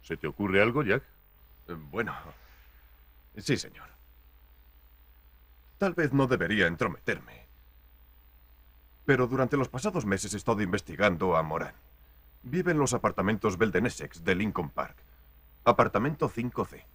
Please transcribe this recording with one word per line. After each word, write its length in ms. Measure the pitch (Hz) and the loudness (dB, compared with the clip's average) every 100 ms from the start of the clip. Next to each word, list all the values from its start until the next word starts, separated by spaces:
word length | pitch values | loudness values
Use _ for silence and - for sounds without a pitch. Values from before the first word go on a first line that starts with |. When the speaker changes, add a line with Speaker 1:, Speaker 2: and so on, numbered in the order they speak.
Speaker 1:
¿Se 140 | - 80 | -8 -6
te 100 | 78 | -6
ocurre 340 | - 101 95 | -4 0 4
algo, 220 | 110 127 | 4 2
Jack? 180 | 120 120 - - _ _ - - - | 0 -2 -2 -20 _ _ -20 -20 -14
Speaker 2:
Eh, 60 | 85 76 | -14 -8
bueno, 240 | 95 104 - - - - - - - _ - - - - 107 | -6 -6 -8 -14 -20 -20 -20 -20 -20 _ -20 -20 -20 -20 -12
sí, 200 | 104 113 | -2 -2
señor. 320 | - - - - - - - - - - - - - - - - - - - - - - | -2 -16 -20 -20 -20 -20 -20 -20 -20 -20 -20 -20 -20 -20 -20 -20 -20 -20 -20 -20 -20 -2
Tal 180 | 196 170 | 0 2
vez 180 | 151 | 2
no 140 | 139 131 | 2 4
debería 400 | 127 - 104 85 | 2 2 2 2
entrometerme. 800 | 85 107 76 - 107 - - - - - - - - - - _ - - - - - - - | 0 -4 -4 -6 -6 -8 -20 -20 -20 -20 -20 -20 -20 -20 -20 _ -20 -20 -20 -20 -20 -20 -8
Pero 220 | - 131 123 | 2 4 4
durante 320 | 131 127 143 | 2 0 0
los 100 | 123 | -2
pasados 380 | 131 208 180 107 | -4 -4 -2 -2
meses 260 | 98 101 98 | -2 -2 -4
he 20 | |
estado 240 | - 104 | -2 0
investigando 760 | 101 98 - 80 104 85 92 82 | 0 -2 -6 0 2 2 2 2
a 60 | |
Morán. 320 | 80 80 78 - - - - - - - | 2 -4 -6 -12 -20 -20 -20 -20 -20 -20
Vive 280 | 123 160 180 | -6 -2 0
en 60 | 156 | 2
los 160 | 131 | 2
apartamentos 640 | 120 104 - 95 107 107 90 | 2 0 0 0 2 0 0
Belden 300 | 110 90 117 | 0 2 0
Essex 360 | - 73 85 | -4 -14 -6
de 120 | 85 90 | -2 0
Lincoln 340 | 104 - 76 | 0 -2 -4
Park. 260 | - 67 - - - - - - - | -6 -8 -12 -20 -20 -20 -20 -20 0
Apartamento 680 | - 117 113 101 131 156 151 | 2 4 4 2 0 0 -2
cinco 360 | - 120 - - | -2 -6 -4 -6
C. 200 | - - | -8 -20